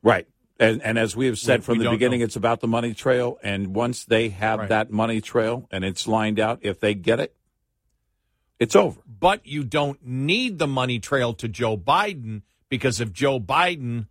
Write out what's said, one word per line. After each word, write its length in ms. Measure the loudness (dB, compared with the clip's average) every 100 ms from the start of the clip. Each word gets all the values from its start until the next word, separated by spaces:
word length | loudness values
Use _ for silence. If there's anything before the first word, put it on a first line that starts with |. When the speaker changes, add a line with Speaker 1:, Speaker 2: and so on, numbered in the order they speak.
Speaker 1:
Right. 240 | 4 4 0 _ _ _
And, 220 | 2 2
and 160 | -2 0
as 180 | 0 0
we 100 | -2
have 120 | -2
said 220 | 0 0
Speaker 2:
We, 40 |
Speaker 1:
from 80 | 2
Speaker 2:
we 40 | 0
Speaker 1:
the 60 |
Speaker 2:
don't 100 | 2
Speaker 1:
beginning, 260 | 2 2 2
Speaker 2:
know. 60 | -2
Speaker 1:
it's 100 | -2
about 240 | -2 0
the 80 | 0
money 240 | -2 -2
trail. 460 | -4 0 0 0 -4
And 320 | -6 -4 -2
once 300 | -2 -2 -4
they 240 | 0 2 2
have 280 | -2 -2 -2
Speaker 2:
Right. 100 | 0
Speaker 1:
that 220 | 0 0
money 300 | 0 0 0
trail 460 | 0 0 0 -2 -6
and 140 | -6
it's 220 | -4 -4 0
lined 320 | 0 2 0
out, 200 | 0 -2
if 160 | -6 -2
they 140 | 0
get 260 | 0 0 0
it, 140 | 0 _ _ _ _ _ _ _ _ _ _ _ _ _
it's 180 | 4 4
over. 240 | 4 -2 -20
Speaker 2:
But 400 | 0 2 2 -4
you 180 | -6
don't 400 | -2 0 0 -4
need 540 | -8 -4 0 0 0 -2
the 80 | -2
money 320 | 0 -2 -2
trail 340 | 0 0 0
to 140 | -2 -8
Joe 280 | -2 -2 -2
Biden, 680 | 2 2 2 -4 -10 -12 -14 _ _
because 320 | -2 -2 -2
if 120 | -6
Joe 260 | 0 0 0
Biden 720 | 0 2 2 0 -6 -6 -8